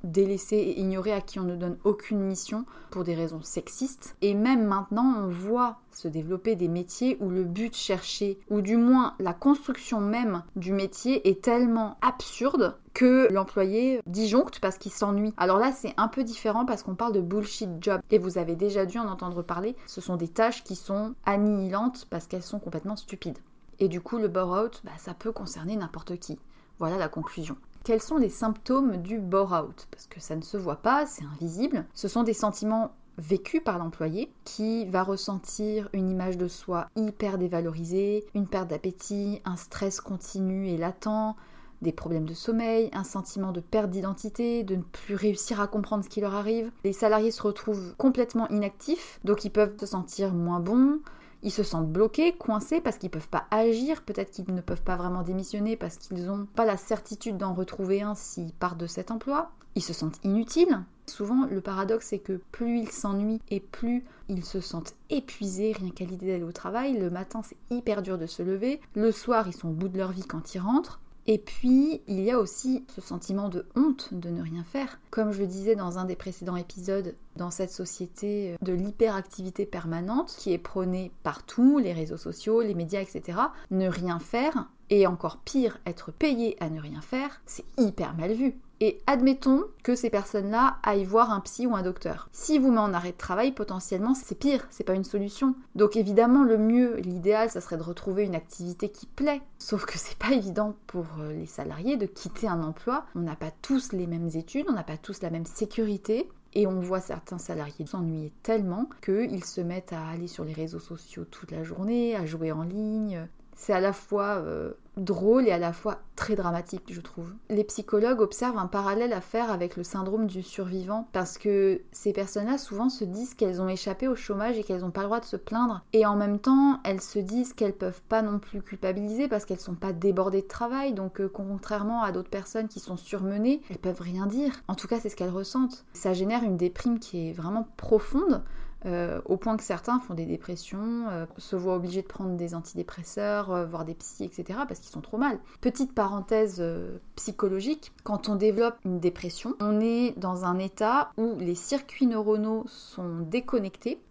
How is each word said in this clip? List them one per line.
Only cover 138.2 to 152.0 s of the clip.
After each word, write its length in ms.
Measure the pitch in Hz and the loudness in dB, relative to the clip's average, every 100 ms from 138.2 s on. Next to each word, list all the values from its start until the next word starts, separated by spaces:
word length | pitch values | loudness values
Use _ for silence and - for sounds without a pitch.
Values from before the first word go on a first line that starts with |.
| 370 247 - - - - 190 | 4 2 0 -6 -6 -6 -4
euh, 360 | 175 170 82 | -2 -2 -4
au 140 | - 185 | 0 0
point 180 | 226 220 | 2 0
que 60 | |
certains 360 | - 175 240 247 | -2 -4 0 0
font 140 | 247 | 0
des 140 | 170 165 | -6 -4
dépressions, 800 | 165 - 175 - 196 220 233 226 | -4 -6 -10 -8 -6 -4 -4 -4
euh, 160 | 175 165 - | -6 -8 -10
se 180 | - 190 | -6 -2
voient 200 | 180 180 | 0 0
obligés 260 | 175 185 | -2 -4
de 40 | 185 | -6
prendre 300 | - 185 175 | -6 -4 -2
des 180 | 170 | -4
antidépresseurs, 960 | 170 165 175 175 - 165 - 208 208 190 | -6 -8 -8 -8 -8 -8 -4 -2 -2 0
euh, 140 | 180 | -2
voir 220 | 165 165 160 | -2 -4 -8
des 80 | |
psys, 300 | 165 - - | -8 -10 -8
et 60 | 185 | -8
cetera, 360 | - 170 208 277 | -8 -8 -6 -6
parce 120 | 180 | -8
qu'ils 120 | - | -10
sont 100 | - | -12
trop 160 | - 220 | -8 -2
mal. 220 | 277 214 - - | 0 -2 -8 -2
Petite 320 | 247 247 262 | 0 2 -2
parenthèse, 640 | - 196 202 190 220 214 180 | 2 0 0 2 4 4 2
euh, 380 | 170 170 175 180 - - | -4 -4 -6 -10 -12 -8
psychologique, 760 | - - 196 190 220 302 - - | -6 0 0 2 0 -4 -6 -14
quand 260 | - 202 214 | -4 -4 0
on 80 | 202 | 4
développe 400 | 214 202 233 233 | 4 6 2 2
une 160 | 185 180 | -2 0
dépression, 540 | 175 175 175 - 226 - | 0 0 -8 -8 -6 -2
on 220 | 208 214 | 2 4
est 320 | 226 233 240 - | 4 4 2 0
dans 260 | 185 180 | -4 -2
un 140 | 180 180 | 0 0
état 540 | 190 - 220 269 285 - | -2 0 2 4 2 0
où 180 | 226 214 | -2 0
les 160 | 175 | -2
circuits 520 | 175 - 277 277 - | -2 0 -2 -2 2